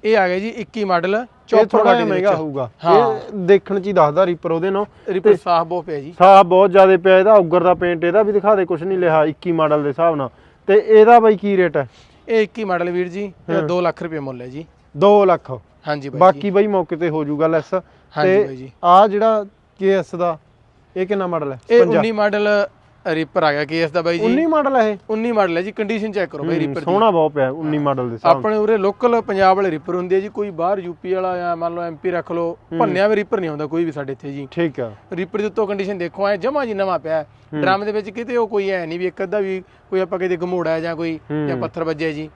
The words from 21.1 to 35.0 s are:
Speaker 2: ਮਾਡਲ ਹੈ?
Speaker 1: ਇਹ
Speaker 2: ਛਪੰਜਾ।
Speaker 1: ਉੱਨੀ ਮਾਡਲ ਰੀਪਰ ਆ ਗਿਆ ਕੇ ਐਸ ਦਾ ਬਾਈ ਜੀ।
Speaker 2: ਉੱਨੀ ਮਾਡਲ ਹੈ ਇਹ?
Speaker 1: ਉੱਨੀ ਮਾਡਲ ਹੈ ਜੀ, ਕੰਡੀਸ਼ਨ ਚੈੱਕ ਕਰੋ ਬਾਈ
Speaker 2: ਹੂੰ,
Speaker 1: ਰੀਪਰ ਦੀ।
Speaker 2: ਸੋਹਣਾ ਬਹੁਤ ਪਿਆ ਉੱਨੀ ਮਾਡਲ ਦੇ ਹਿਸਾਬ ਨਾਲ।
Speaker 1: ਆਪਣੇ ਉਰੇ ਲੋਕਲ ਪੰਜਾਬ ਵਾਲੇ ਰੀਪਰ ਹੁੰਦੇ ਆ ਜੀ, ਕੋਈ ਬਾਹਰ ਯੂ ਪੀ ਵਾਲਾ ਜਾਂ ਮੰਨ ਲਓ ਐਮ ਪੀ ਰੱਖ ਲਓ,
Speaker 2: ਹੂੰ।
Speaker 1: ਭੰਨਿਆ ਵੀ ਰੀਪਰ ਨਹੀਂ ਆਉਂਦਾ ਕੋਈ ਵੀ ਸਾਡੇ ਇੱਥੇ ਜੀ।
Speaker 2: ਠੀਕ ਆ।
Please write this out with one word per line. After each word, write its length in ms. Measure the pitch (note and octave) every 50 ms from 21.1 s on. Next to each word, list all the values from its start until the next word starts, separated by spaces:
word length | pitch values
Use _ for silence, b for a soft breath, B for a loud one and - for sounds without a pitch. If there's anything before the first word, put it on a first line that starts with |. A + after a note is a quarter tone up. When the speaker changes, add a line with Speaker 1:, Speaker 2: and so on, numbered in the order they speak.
| G#3 G3 F#3+
Speaker 2:
ਮਾਡਲ 260 | F3+ E3+ E3 D3+ C#3
ਹੈ? 80 | C3+ A#2+ _ -
Speaker 1:
ਇਹ 100 | A3+ A#3
Speaker 2:
ਛਪੰਜਾ। 180 | A#3+ F3 - G#3+
Speaker 1:
ਉੱਨੀ 140 | G3+ A3+
ਮਾਡਲ 360 | A3 G#3 G#3 G#3 G3+ G#3 G#3 G#3 G#3 G3+ G3+ - _ _ _ _ _ _ _
ਰੀਪਰ 360 | F#3+ D#3+ D#3+ D#3+ C#3+ _ F#3
ਆ 100 | D#3+ D3+
ਗਿਆ 120 | C#3+ D3 D3+
ਕੇ 180 | C#3 D#3 E3
ਐਸ 80 | E3 D#3
ਦਾ 120 | C#3+ F3
ਬਾਈ 160 | E3 E3+ E3+ E3+
ਜੀ। 60 | G#3+
Speaker 2:
ਉੱਨੀ 220 | A3+ A#3+ C#4 E4
ਮਾਡਲ 300 | E4 D#4+ D4+ C#4+ C4 C4+
ਹੈ 120 | B3+ A3 G#3+
ਇਹ? 80 | G#3 F#3+ _ -
Speaker 1:
ਉੱਨੀ 220 | A3 A3 A3+ A#3+
ਮਾਡਲ 240 | A#3 G#3+ G3 F3+ E3
ਹੈ 60 | E3
ਜੀ, 100 | F#3 G#3
ਕੰਡੀਸ਼ਨ 400 | G#3 - A3 G3 A3+ G#3+ G#3 A3
ਚੈੱਕ 180 | G3 G3+ F3+ C#3+
ਕਰੋ 140 | - D3 C#3+
ਬਾਈ 80 | E3
Speaker 2:
ਹੂੰ, 80 | E3 E3+
Speaker 1:
ਰੀਪਰ 200 | D#3 C#3+ C#3 E3
ਦੀ। 40 | D3
Speaker 2:
ਸੋਹਣਾ 260 | E3+ F3+ G3+ A3+ A3+
ਬਹੁਤ 220 | F#3 E3 D#3 D#3
ਪਿਆ 180 | D3 D3 C3+ B2+
ਉੱਨੀ 280 | C3+ D#3+ D#3+ D3+ D3+ D3+
ਮਾਡਲ 300 | D3 C#3+ C3+ C3 B2+ B2
ਦੇ 60 | A#2
ਹਿਸਾਬ 180 | A2 - E3
ਨਾਲ। 120 | E3+ - -
Speaker 1:
ਆਪਣੇ 120 | G#3+ G#3+
ਉਰੇ 200 | G#3+ G#3+ G#3+ A3+
ਲੋਕਲ 440 | G#3+ F#3 G3 G3+ _ - A#3+ A#3 A3+
ਪੰਜਾਬ 360 | A3 A#3+ G3+ F#3+ G3 F#3+ F#3+
ਵਾਲੇ 140 | F#3+ G3 F#3+
ਰੀਪਰ 240 | D#3 D3+ D3+ - F3
ਹੁੰਦੇ 220 | F3+ F3+ F3+ F#3
ਆ 40 | F#3+
ਜੀ, 80 | G3 G#3
ਕੋਈ 220 | G3+ G3+ G#3 G#3
ਬਾਹਰ 280 | F3+ D#3 E3 F3 G#3 G3
ਯੂ 160 | F3+ F3 E3+ _
ਪੀ 120 | - F3+ F#3+
ਵਾਲਾ 220 | F#3 F#3 F#3 F3+
ਜਾਂ 200 | F3+ F3 F3 E3+
ਮੰਨ 180 | E3 E3+ E3+ E3+
ਲਓ 80 | F3
ਐਮ 140 | E3+ E3+ D#3+
ਪੀ 140 | D3 - F3+
ਰੱਖ 220 | F3 E3+ D#3+ -
ਲਓ, 240 | F3 E3+ E3+ E3 E3+ _ _ _
Speaker 2:
ਹੂੰ। 60 | E3 E3
Speaker 1:
ਭੰਨਿਆ 300 | D#3+ D#3+ D3+ F3+ G3 G#3
ਵੀ 80 | G#3+
ਰੀਪਰ 240 | G3+ G#3 - - G3+
ਨਹੀਂ 100 | F#3 D#3+
ਆਉਂਦਾ 160 | D3+ D3 D3+
ਕੋਈ 180 | C#3+ D#3 E3 E3+
ਵੀ 80 | E3
ਸਾਡੇ 200 | C#3 D3 C#3 C3+
ਇੱਥੇ 200 | C3+ - - C#3+
ਜੀ। 160 | C#3 C#3+ C#3 C3
Speaker 2:
ਠੀਕ 300 | - E3 E3+ D#3+ C3 -
ਆ। 100 | B2 A2+ G#2 -